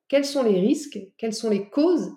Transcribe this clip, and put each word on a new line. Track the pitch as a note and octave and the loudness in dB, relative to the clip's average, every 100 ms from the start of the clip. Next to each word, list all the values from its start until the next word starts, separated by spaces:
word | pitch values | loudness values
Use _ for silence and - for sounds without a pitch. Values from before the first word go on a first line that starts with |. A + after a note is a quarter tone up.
| - | -2
Quels | C#4 | 0
sont | C#4 C#4 | 0 0
les | A#3 F#3+ | 2 4
risques ? | G#3 D4+ - G#3+ - - | 4 0 -4 -14 -14 -10
Quelles | A3+ | -8
sont | G#3+ A3+ | -4 -2
les | G3+ G3+ | -2 -2
causes ? | C#4+ E4 D#4+ F3 | 0 2 2 -2